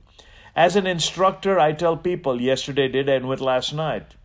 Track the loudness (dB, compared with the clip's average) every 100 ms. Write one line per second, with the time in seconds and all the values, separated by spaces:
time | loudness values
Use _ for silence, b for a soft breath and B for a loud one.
0 | _ B B B B 2 2 4 0 0
1 | -2 0 0 0 0 2 2 2 0 0
2 | -2 -2 -2 -2 0 -2 -2 -2 0 0
3 | 0 0 0 -4 0 -2 -2 -4 -4 -6
4 | -10 -20